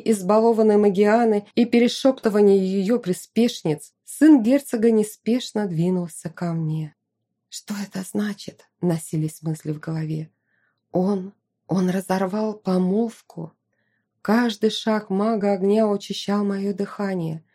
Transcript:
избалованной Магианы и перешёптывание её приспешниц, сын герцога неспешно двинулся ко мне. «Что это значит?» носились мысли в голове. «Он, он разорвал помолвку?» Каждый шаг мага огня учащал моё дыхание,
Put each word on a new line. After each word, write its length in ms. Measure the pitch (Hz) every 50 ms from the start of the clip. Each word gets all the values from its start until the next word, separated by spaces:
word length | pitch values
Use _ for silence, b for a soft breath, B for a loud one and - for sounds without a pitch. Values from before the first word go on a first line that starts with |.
| - 214
избалованной 640 | 220 196 180 180 214 220 226 233 226 214 220 214 208 208
Магианы 720 | 208 208 185 190 208 208 220 240 240 226 208 208 208 b b
и 100 | 233 240
перешёптывание 920 | 240 - 233 240 240 - - - 269 262 - - 226 196 214 208 202 196 196
её 400 | 190 185 190 202 185 196 247 233
приспешниц, 960 | - 175 180 - - _ - 220 233 233 - - - 165 147 151 - - _ _ _
сын 400 | - - - 285 320 302 254 208
герцога 480 | 233 269 277 277 - - 226 214 233
неспешно 760 | 226 214 214 208 - _ - 214 240 254 - - - 214 208
двинулся 640 | 190 170 156 170 185 185 180 175 160 - - - 165
ко 240 | - - 180 170 165
мне. 420 | 165 160 156 156 156 156 151 _ _ _ _ _ _ _ _ _ _ _ _
«Что 240 | - - _ - 208
это 300 | 202 202 196 - 190 185
значит?» 640 | - - 208 208 208 202 - - - - _ _ _ _ -
носились 600 | 170 175 165 160 - - - 156 156 156 - -
мысли 300 | 156 160 160 - - 151
в 80 | 151 151
голове. 500 | - 160 160 160 160 156 156 156 156 - _ _ _ _ _ _ _ _ _ _ _ _
«Он, 420 | - 175 180 196 202 190 185 196 - _ _ _ _ _ _ -
он 220 | 160 190 185 180
разорвал 640 | 180 196 180 - 190 190 196 185 208 214 220 214 208
помолвку?» 1000 | 214 - 190 185 185 185 180 190 220 233 220 - - _ _ - 165 160 160 _ _ _ _ _ _ _ _ _ _ _ _ _ _
Каждый 480 | - - 214 240 247 233 226 - 220 214
шаг 400 | 214 - - 220 214 214 214 -
мага 440 | 190 196 208 226 233 202 196 202 202
огня 340 | 180 190 196 208 220 220 208
учащал 580 | 202 202 - - - - - - 202 208 202
моё 280 | 202 196 196 196 202 196
дыхание, 720 | 196 202 202 - - 202 196 190 180 165 160 160 160 _ _ _